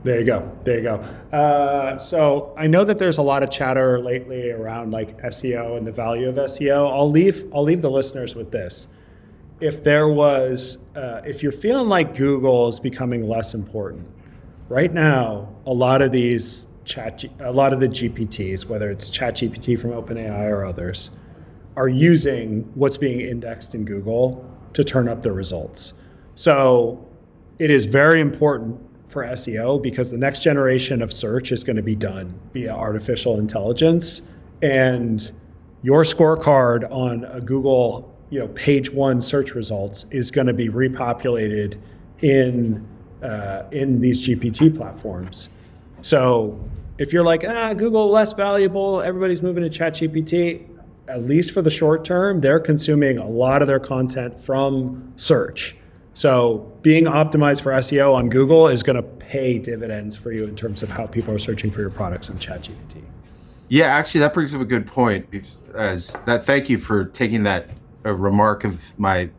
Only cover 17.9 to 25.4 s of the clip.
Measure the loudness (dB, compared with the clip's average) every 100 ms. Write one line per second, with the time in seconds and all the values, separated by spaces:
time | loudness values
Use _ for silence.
17.9 | 0 -6 -4 -8 -6 -6 -6 -6 -6 -4
18.9 | -6 -8 -6 -4 -2 -4 -6 -2 -2 -2
19.9 | -8 -8 -8 -8 -4 -2 -2 -4 -6 -8
20.9 | -8 -10 -16 -20 -20 -20 -20 -18 -2 0
21.9 | 4 6 6 4 -2 -4 -6 -6 0 0
22.9 | 0 -4 -4 -6 -8 -10 -14 -12 -8 -6
23.9 | -6 -4 0 0 -2 -14 -20 -12 -2 0
24.9 | 2 0 -2 -4 -4